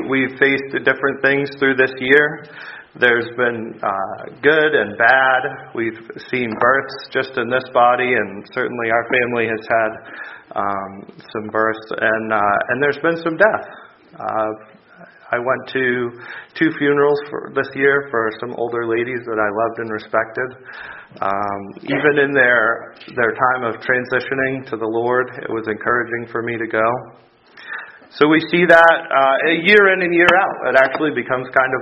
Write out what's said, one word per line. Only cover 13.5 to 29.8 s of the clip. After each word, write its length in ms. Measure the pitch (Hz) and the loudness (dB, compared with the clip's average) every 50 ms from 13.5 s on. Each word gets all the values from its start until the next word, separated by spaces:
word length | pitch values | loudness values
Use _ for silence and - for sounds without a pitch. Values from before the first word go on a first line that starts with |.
| - - - - - - - - _ _ _ _ - | 2 0 -6 -8 -18 -20 -20 -20 _ _ _ _ -16
Uh, 360 | - 110 104 107 110 107 107 104 - - - - _ _ _ - - - - - - - - 117 | -10 -6 -4 -2 -2 -2 -2 -4 -8 -12 -20 -20 _ _ _ -20 -20 -20 -20 -20 -16 -8 -4 -4
I 60 | 120 | -2
went 240 | 120 131 127 120 - - - | 0 -2 -2 -2 -4 -4 -2
to 380 | 131 131 123 123 123 120 120 - - - - - - - - - | -2 0 0 0 0 -2 -6 -8 -12 -16 -16 -16 -16 -16 -10 -4
two 160 | - 165 160 160 | 0 0 0 0
funerals 400 | - 143 143 143 143 143 147 147 143 - - | 0 0 2 4 4 4 4 2 0 -2 -6
for, 200 | - - - - 135 | -10 -10 -10 -6 -4
this 100 | 135 131 - - | -4 -4 -4 -2
year 340 | 135 139 139 139 139 139 - | 0 2 2 2 2 0 -2
for 180 | 117 113 113 110 107 - | -2 -2 -2 -2 -4 -6
some 140 | 120 123 117 - | -10 -10 -6 -6
older 240 | 117 117 120 117 117 | -6 -4 -4 -4 -2
ladies 400 | 113 113 117 120 127 131 117 113 | -2 -2 -2 -2 -2 -6 -8 -8
that 160 | 117 113 107 | -6 -2 -2
I 80 | 107 104 | 0 0
loved 280 | 101 110 113 110 113 120 | 0 -2 -2 -2 -4 -6
and 80 | 113 113 | -8 -8
respected. 600 | 107 104 - - - 110 113 - - 127 127 127 - - - - - - - - - - - - - | -8 -10 -6 -2 -2 -2 -2 -2 -6 -8 -8 -8 -10 -16 -20 -20 -18 -18 -16 -16 -18 -18 -20 -16 -10
Um, 440 | - - 98 98 98 104 101 101 101 98 98 - - - 143 | -6 -4 -2 -2 -2 -4 -4 -6 -6 -8 -12 -14 -12 -8 -6
even 400 | 143 139 147 151 143 147 139 143 | -2 0 2 2 4 4 2 2
in 20 | 143 | 4
their, 560 | 135 123 123 123 117 110 113 117 - - - - - - - - | 4 4 4 4 4 2 2 0 -2 -6 -14 -18 -20 -18 -10 -4
their 160 | 123 120 110 107 | -2 0 0 0
time 400 | - 131 127 127 123 117 113 110 | 0 0 0 0 0 -2 -6 -6
of 80 | - | -6
transitioning 880 | - - 127 123 123 127 127 123 123 - 135 135 131 131 135 131 123 - | -2 -2 -2 -2 -2 -2 -2 -4 -2 -2 -4 -2 -2 -2 -4 -6 -8 -8
to 80 | 117 | -8
the 80 | 107 113 | -6 -4
Lord, 480 | 110 113 117 117 123 123 127 127 123 - - | -2 -2 -2 0 0 0 0 -2 -4 -6 -12
it 80 | - - | -10 -6
was 160 | 110 113 110 | -6 -6 -4
encouraging 600 | 110 104 104 - 123 120 120 117 113 117 117 117 117 | -6 -6 -4 -2 -2 -2 -2 -2 -4 -6 -8 -8 -6
for 120 | - 120 113 | -8 -6 -6
me 140 | 117 117 110 | -4 -6 -6
to 60 | 113 113 | -6 -4
go. 200 | 113 110 110 117 123 127 120 - - - _ _ _ _ _ _ - - - - - - - - - - - - - - | 0 0 0 0 0 -2 -6 -12 -20 -20 _ _ _ _ _ _ -20 -20 -16 -14 -14 -14 -14 -16 -20 -20 -20 -8 0 2
So 80 | 147 151 | 4 4
we 100 | 160 160 160 - 180 | 4 2 2 0 0
see 160 | 175 175 170 | 2 6 8
that, 280 | 170 165 165 165 160 135 135 - | 8 8 10 8 6 4 0 0
uh, 400 | - 135 135 135 135 127 139 160 | 2 2 4 4 2 2 2 0
a 60 | 165 170 165 | 0 2 4
year 280 | 196 214 208 | 6 6 8